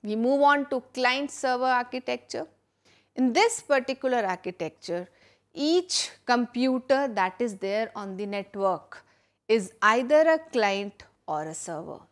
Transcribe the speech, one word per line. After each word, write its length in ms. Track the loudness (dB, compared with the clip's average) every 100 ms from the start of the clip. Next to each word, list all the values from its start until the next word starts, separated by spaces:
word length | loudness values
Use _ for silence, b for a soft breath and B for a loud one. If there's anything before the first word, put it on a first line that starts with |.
We 140 | -4 -2
move 240 | 2 4
on 300 | 6 4 0
to 120 | -6 -6
client-server 720 | -2 0 0 -4 -4 -2 0 0
architecture. 800 | 0 -2 -8 -6 -8 _ -10 -10 _ _ _ b b b -2
In 180 | 2
this 260 | 4 2 0
particular 640 | 0 0 0 -4 -2 0
architecture, 840 | -2 -4 -8 -8 -10 _ -8 -8 -8 b b b _
each 600 | -4 2 2 0 -4 -4 -10
computer 840 | 0 0 0 0 0 0 0 0 0
that 260 | 0 -2 -2
is 180 | -6 -4
there 340 | -4 -2 -4
on 220 | -8 -10 -8
the 80 |
network 800 | -6 -8 -8 -2 0 0 -6 -20 _ _ _ _ 0
is 260 | 0 0 0
either 400 | 2 2 4 4
a 160 | 6 2 0
client 520 | 0 0 0 -6 _ -20 _ -6
or 140 | -6
a 120 | -6
server. 440 | -10 -10 -10 -10 -14 -18